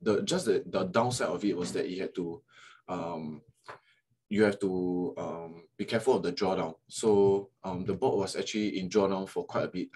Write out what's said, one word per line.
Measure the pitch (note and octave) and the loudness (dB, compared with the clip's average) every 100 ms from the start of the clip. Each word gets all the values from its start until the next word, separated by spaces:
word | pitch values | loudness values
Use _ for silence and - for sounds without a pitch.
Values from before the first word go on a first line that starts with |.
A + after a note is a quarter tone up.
the, | A2 G2+ | 2 2
just | G2+ F3+ A2+ | 2 0 2
the, | F2+ F2 | 0 0
the | F#2+ | -2
downside | F#2 A#2 B2+ - F#2+ | 0 2 2 0 -2
of | F2 | 0
it | G2+ F2 | 0 0
was | F2+ | -2
that | F#2 - | -4 -4
it | F#2 | -4
had | F2 - | -6 -4
to, | E2+ E2+ _ - - - - | -6 -8 _ -20 -20 -20 -10
um, | F2+ E2 D#2+ D#2 D2+ _ _ - - _ _ _ _ - | -8 -6 -8 -8 -12 _ _ -20 -20 _ _ _ _ -4
you | G#2 | 4
have | G#2 G2 | 4 4
to, | F#2+ F#2 F2+ F2+ E2+ F2 | 0 0 0 0 -2 -4
um, | E2 E2 E2 E2 - - | -8 -8 -10 -16 -20 -10
be | G2+ | -2
careful | A2+ C3 G#2+ | 0 2 2
of | |
the | F2 | 2
drawdown. | F2 F#2+ F#2 E2 - _ | 0 0 0 -2 -6 _
So, | - A2+ G2+ G2 G2 G2 _ | -2 4 6 6 4 0 _
um, | F#2+ F#2 | -8 -6
the | F#2+ | -4
bot | F2+ C3 G2+ | 0 0 2
was | F#2+ E2+ | 0 -4
actually | - G#2+ G#2+ F#2+ | -4 -2 -2 -2
in | F2+ | 2
drawdown | G#2 G2 F#2+ F#2+ | 4 4 2 -2
for | F2+ - | -6 -4
quite | - | -4
a | D2+ | -2
bit. | F#2 E2+ | -4 -4